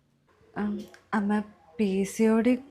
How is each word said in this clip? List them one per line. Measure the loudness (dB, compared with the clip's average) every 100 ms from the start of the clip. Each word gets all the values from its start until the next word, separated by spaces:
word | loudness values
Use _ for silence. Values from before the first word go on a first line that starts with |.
| _ _ _ _ _ -8
ഉം, | -6 -6 -10 -20 _
അമ്മ, | -4 0 -2 -4 -14 _ -4
പി | 0 0
സി | -2 0
ഒ | 2 4
ഡി | 2 0 -4